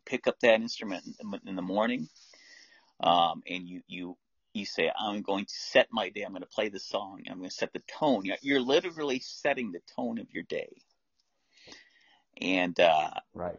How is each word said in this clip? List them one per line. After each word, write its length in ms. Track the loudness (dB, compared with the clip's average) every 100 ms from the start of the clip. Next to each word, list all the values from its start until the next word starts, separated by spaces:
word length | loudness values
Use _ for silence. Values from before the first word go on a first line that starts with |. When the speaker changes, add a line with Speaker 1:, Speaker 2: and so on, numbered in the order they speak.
Speaker 1:
pick 220 | -6 -2 0
up 120 | 4
that 200 | 6 6
instrument 440 | 4 -6 -6 -8 -10
in 240 | -12 -10
the, 100 | -10 -6
in 100 | -6
the 60 |
morning, 460 | 0 2 2 0 -6 -14 -20 -20 -20 -20 -20 _ _ 0
um, 420 | 4 6 4 0 -8
and 180 | -10 -10
you, 160 | -14 -12
you, 300 | -10 -10 -12 _ _ _
you 140 | -8 -4
say, 260 | 0 0
"I'm 280 | 0 -4 -4
going 240 | -2 -4 -4
to 80 |
set 340 | -10 2 4 4
my 200 | 0 -4
day. 120 | -4
I'm 100 | -8
gonna 100 | -8
play 240 | -8 -4 -4
the 100 | -4
song. 440 | -4 -4 -4 -12 -12
I'm 80 | -10
gonna 120 | -10
set 220 | -6 -6
the 100 | -6 -12 0
tone." 280 | 2 2 0
You're, 100 | -2
you're 180 | 2 2
literally 600 | 4 4 2 -4 -2 -4
setting 520 | -6 -4 -2 0 -4
the 80 | -8 -10 -6
tone 220 | -4 -6
of 120 | -8
your 140 | -10
day. 320 | -6 -6 -6 -14 _ _ _ _ _ _ _ _ -20 -20 -20 _ _ _ _ -6
And, 400 | 0 2 2 6
uh, 340 | 6 6 2 -4 -12
Speaker 2:
Right. 260 | -8 -8